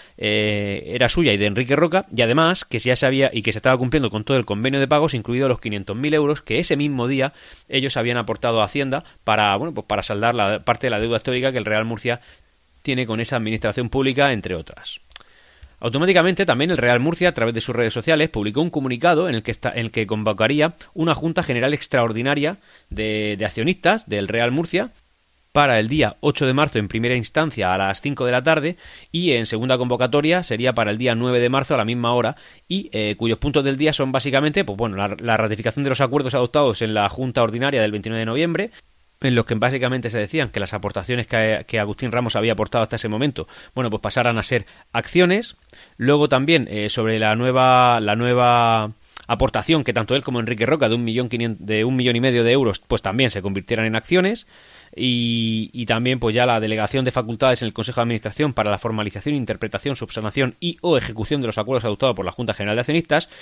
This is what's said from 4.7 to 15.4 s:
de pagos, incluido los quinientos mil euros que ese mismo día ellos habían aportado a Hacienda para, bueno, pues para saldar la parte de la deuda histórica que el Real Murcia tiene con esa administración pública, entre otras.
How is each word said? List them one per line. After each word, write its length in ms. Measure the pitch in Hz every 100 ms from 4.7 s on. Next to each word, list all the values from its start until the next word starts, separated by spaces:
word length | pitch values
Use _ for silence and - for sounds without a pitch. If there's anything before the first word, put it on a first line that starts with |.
| 139
de 80 | 135
pagos, 240 | 147 156
incluido 340 | 127 104 123 135
los 140 | 113
quinientos 340 | 113 104 95
mil 200 | 107 147
euros 260 | 156 147 151
que 180 | - 113
ese 180 | - 139
mismo 280 | 147 135 120
día 280 | 135 135 - - - -
ellos 300 | 135 135 127
habían 180 | 117 120
aportado 460 | 104 104 120 113
a 20 |
Hacienda 400 | 104 143 135 139 - _
para, 300 | - 107 104 101
bueno, 180 | 165
pues 120 | 104 -
para 160 | 104
saldar 320 | - 104 113
la 300 | 120 98 107
parte 220 | - 117 127
de 40 |
la 100 | 107
deuda 180 | 117 113
histórica 340 | - 127 135
que 60 | 127
el 80 | 104
Real 180 | 107
Murcia 380 | 113 110 120 120 - - _ _ _ _
tiene 260 | - 127 117
con 140 | 110
esa 160 | 117 127
administración 540 | 107 110 113 127 120
pública, 420 | 135 135 131 139
entre 220 | 113 92
otras. 480 | 87 - - - - - - - _